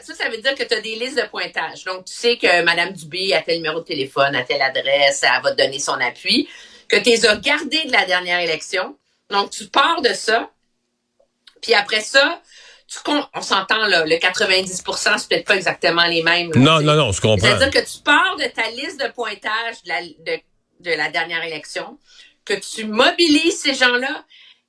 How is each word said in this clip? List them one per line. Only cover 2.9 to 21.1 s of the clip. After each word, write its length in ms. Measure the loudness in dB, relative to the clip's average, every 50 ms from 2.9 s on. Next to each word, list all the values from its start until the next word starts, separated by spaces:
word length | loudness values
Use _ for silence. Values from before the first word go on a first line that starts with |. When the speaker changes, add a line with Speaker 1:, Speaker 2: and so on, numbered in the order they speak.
Speaker 1:
Dubé 400 | -4 -10 -14 -10 -8 -6 -2 0
a 80 | 0 0
tel 180 | 0 -2 -2 -2
numéro 200 | -2 -4 -4 -6
de 60 | -6
téléphone, 500 | -6 -6 -6 -6 -2 0 0 2 2 0
à 80 | -2
telle 180 | -2 -2 -2 0
adresse, 640 | 0 -2 -2 -2 0 0 2 4 4 2 2 2
elle 200 | 2 2 2 2
va 100 | 0 -2
te 100 | 0 0
donner 160 | 0 0 -2 -4
son 140 | -4 -4
appui, 560 | -4 -4 -4 -6 -6 -6 -4 -2 0 0 -2 -4 -8 -20 -20 -20 -20 -20 _ 0
que 80 | 0
t'es 280 | 2 4 4 4 4 4
as 120 | 2 2
gardées 480 | 2 0 -2 -2 -2 -2 -2 -4 -4 -2
de 80 | 0
la 120 | 0 0 2
dernière 360 | 2 0 -2 0 0 0 0
élection. 560 | 0 -2 -2 -4 -6 -6 -4 -4 -4 -6 -10 _ _ _ _ _ _ -4
Donc, 200 | -2 -2 -2 -2
tu 180 | -6 -12 -12 -2
pars 340 | 0 2 2 2 2 2
de 100 | 0 0
ça, 380 | -2 -2 0 0 0 0 0 -4 _ _ _ _ _ _ _ _ _ _ _ _ _ _ _ _ _ _ _ -20 _ _
puis 100 | 0 2
après 280 | 2 2 2 2 -2 -2
ça, 420 | -2 2 4 4 4 4 2 -4 -10 _ -20 -20 -20 -20 -20 _ _
tu 120 | -18 -16 -8
con-, 220 | -4 -2 0 -2 -2 -4
on 80 | -8 -10
s'entend, 460 | -4 0 0 0 0 0 0 0 2
là, 180 | 2 2 2 2
le 140 | 2 2 2
quatre-vingt-dix 640 | 2 0 0 0 0 2 2 0 0 -2 -6 -8
pour 160 | -8 -8 -6 -2
cent, 180 | 0 0 0
c'est 120 | 0 0 -2
peut-être 180 | -2 0 0
pas 100 | 0 0
exactement 480 | 0 0 -2 -2 0 0 2 2 2 2
les 180 | 2 2 0
mêmes, 300 | 2 2 2 0 0 2
là, 80 | 4 6
Speaker 2:
Non, 120 | 6 6
Speaker 1:
tu 80 | 6 6
sais. 40 | 4
Speaker 2:
non, 100 | 4 4
non, 160 | 4 4 2
je 80 | 0 0
comprends. 240 | 2 2 4 4 4
Speaker 1:
C'est-à-dire 240 | 2 4 4 2 2
que 200 | 2 0 0 -2
tu 120 | -6 -4 2
pars 320 | 4 4 4 4 2 0
de 80 | -2 -6
ta 240 | -6 -4 -6 -6 -6
liste 280 | -6 -8 -10 -10 -8 -6
de 100 | -8 -6
pointage 720 | -6 -6 -6 -6 -8 -8 -6 -6 -4 -4 -4 -6 -10 -10 -8
de 40 | -8
la, 140 | -6 -6
de, 400 | -6 -10 -14 -12 -8 -6 -6 -6 -8 _ _ _ _ _ _ _
de 100 | -6 -4 -2
la 140 | -2 -2
dernière 340 | -2